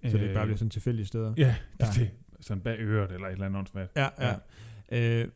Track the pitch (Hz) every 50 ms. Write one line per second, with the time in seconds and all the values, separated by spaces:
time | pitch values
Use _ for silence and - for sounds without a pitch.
0 | - 120 113 104 101 101 95 107 107 110 107 - 113 107 - 104 - 123 120 110
1 | 104 98 - 113 113 110 110 156 143 127 113 - - - - - 123 107 98 123
2 | 117 95 - - - - - - - - 107 95 90 123 113 107 113 104 107 107
3 | 98 92 92 90 95 95 92 95 98 98 98 98 95 - - 98 92 92 - 147
4 | 135 - - - 131 120 101 98 - - - - 110 - - - - - 117 120
5 | 117 117 117 117 - - -